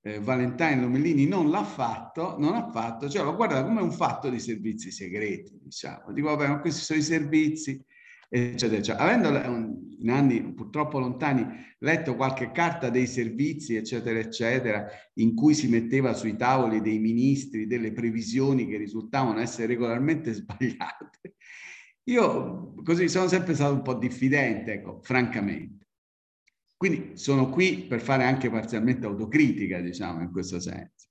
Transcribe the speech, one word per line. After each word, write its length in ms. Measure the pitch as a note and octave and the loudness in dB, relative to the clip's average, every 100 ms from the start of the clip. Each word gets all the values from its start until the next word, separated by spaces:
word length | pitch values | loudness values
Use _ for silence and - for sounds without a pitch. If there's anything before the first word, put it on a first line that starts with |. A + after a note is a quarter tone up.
eh, 180 | G#2 G#2+ | -8 -6
Valentine 600 | G#2+ B2+ B2 B2 E3 C3+ | 0 2 0 0 2 2
Lomellini 460 | B2 B2+ D#3 D3 C#3+ | 2 2 4 4 4
non 240 | F#3+ D3+ | 4 2
l'ha 140 | F3+ | 2
fatto, 720 | G#3 - A#2+ A2+ A2+ - F3+ - | -2 -4 -4 -4 -8 -6 -6 0
non 160 | D3 | 0
ha 160 | A3+ - | 0 -2
fatto, 380 | A2+ A#2 A#2 C#3+ | -4 -4 -4 -4
cioè 140 | F#3+ | -2
l'ho 140 | D3 E3+ | -2 0
guardato 300 | A3+ C#3 C3+ | 2 2 2
come 160 | A3+ | 2
un 100 | - | 0
fatto 380 | - D3+ B2+ C#3 | 0 0 0 -4
di 80 | B2 | -4
servizi 500 | A#2 A2 A2 G#2+ F2+ | -4 -4 -4 -6 -8
segreti, 680 | - F#2+ G2 G#2+ F#2+ - - | -10 -8 -4 -4 -6 -10 -20
diciamo. 500 | C#2 - - - - | -18 -12 -12 -12 -8
Dico, 160 | - D3+ | -2 0
"Vabbè, 200 | D3 C#3+ | 2 2
ma 120 | C#3+ | 0
questi 200 | E3+ D3 | -2 -4
sono 180 | - D#3 | -2 0
i 40 | |
servizi", 840 | D3+ D#3+ D3 D#3 D#3 - - C3 - - - - _ | 2 0 2 4 2 0 -6 -8 -12 -20 -20 -20 _
eccetera, 500 | B2 B2 B2 A2+ G#2+ | 0 0 0 0 2
eccetera. 260 | G2+ - | 0 2
Avendo 260 | D#3 A#3+ E3+ | 4 4 4
le-, 160 | C#3+ B2+ | 2 0
un-, 500 | A#2+ A2 F#2 - - | -4 -4 -6 -12 -4
in 120 | A2 | 0
anni 440 | C3 C#3 A2+ F#2 | 4 4 4 -2
purtroppo 440 | F#2 G#2+ D3 D3 C#3+ | -8 -6 -4 -2 -2
lontani 460 | B2+ B2 D3+ C3 A2 - - _ | -4 -2 0 2 0 -6 -18 _
letto 360 | C#3 D#3+ D3+ A#2+ | 0 0 0 0
qualche 340 | C3 - A#2+ | 0 -2 -4
carta 380 | - E3+ D#3+ B2+ | 0 0 0 0
dei 180 | B2 B2 | 2 2
servizi, 680 | B2+ A2+ A#2 D3 E3 - | 0 -4 0 -2 -2 -4
eccetera, 440 | A2 A2 B2 A#2 A2+ | -4 -2 -4 -2 -2
eccetera, 680 | A2 - A#2 C3 A#2+ G#2 G#2 - - | -2 -2 0 2 0 -2 -4 -12 -14
in 200 | - A2+ | 2 2
cui 180 | A2+ D3 | 6 4
si 160 | D3 B2 | 4 4
metteva 460 | A#2 A#2 C3+ C3 | 2 2 2 2
sui 220 | A2+ A2+ G#2+ | 0 -4 0
tavoli 440 | B2 C3 A#2 A2 | 2 4 2 2
dei 180 | G2+ G#2+ | 0 0
ministri 680 | A2 A#2 C3+ C3+ - A2 G#2+ | 2 4 4 2 0 -6 -2
delle 260 | A#2+ A2 | -2 -4
previsioni 760 | A2+ A#2 A2 G#2+ A#2+ C3+ C3+ G#2+ | -2 -2 -2 -2 0 2 2 0
che 120 | G#2 | -4
risultavano 640 | G#2 A2 G#2+ C#3 B2+ A2 | -6 -8 -4 -2 0 0
essere 260 | A#2 - A2+ | -4 -4 -2
regolarmente 680 | A#2+ A#2+ A#2+ C#3+ D#3 - | 0 0 0 0 0 -2
<laughs> 0 | |
sbagliate, 1040 | G#2 - - B2+ - - - - _ - _ - - - - - _ - | -6 -8 -4 -4 -2 -10 -10 -18 _ -20 _ -20 -20 -18 -20 -20 _ 0
io 680 | A#3+ F#3 - - - - - | 4 4 2 -4 -8 -12 -10
così 240 | - E3+ F3 | 0 2 4
sono 180 | F#3 F#3 | 4 4
sempre 280 | F#3 F3+ | 2 2
stato 200 | C#3+ C#3+ | 2 2
un 80 | C#3 | 2
po' 120 | C3+ | 0
diffidente, 800 | A#2 A#2+ - C3 C#3+ C3 G#2 A2 | -2 -2 0 2 4 2 0 -4
ecco, 260 | G2+ F#2+ F#2 | -8 -8 -16
francamente. 840 | - B2+ A#2 A#2 G2+ D#2+ - - _ _ _ _ _ _ _ _ _ _ | 0 0 2 0 -2 -4 -8 -16 _ _ _ _ _ _ _ _ _ _
Quindi 400 | F#3+ D3+ - - | 0 0 -4 -8
sono 320 | - C#3 C3 | 2 4 4
qui 360 | E3 F#3 - | 4 2 2
per 160 | - A#2 | -2 -4
fare 240 | B2+ C3+ | 2 2
anche 260 | B2+ C3 B2 | 4 2 0
parzialmente 560 | A2 - A2+ A2+ B2 A2 | -2 -2 0 2 2 -2
autocritica, 720 | G2 G#2+ C#3 C#3+ F#2+ F#2+ F2 | -4 0 4 4 4 -2 -4
diciamo, 420 | F2 F2 F2+ E2+ | -6 -6 -6 -6
in 80 | F2+ | -6
questo 300 | F2+ F2+ F#2 | -6 -6 -6
senso. 480 | F2 - - _ _ | -6 -10 -14 _ _